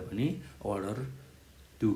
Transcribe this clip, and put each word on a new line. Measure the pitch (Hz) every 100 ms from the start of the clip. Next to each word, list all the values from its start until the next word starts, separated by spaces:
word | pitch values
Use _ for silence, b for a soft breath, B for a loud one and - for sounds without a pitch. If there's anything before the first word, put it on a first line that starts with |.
| -
पनि | 101 143 - B B 107
order | 98 98 110 131 - - - - - - -
two | 110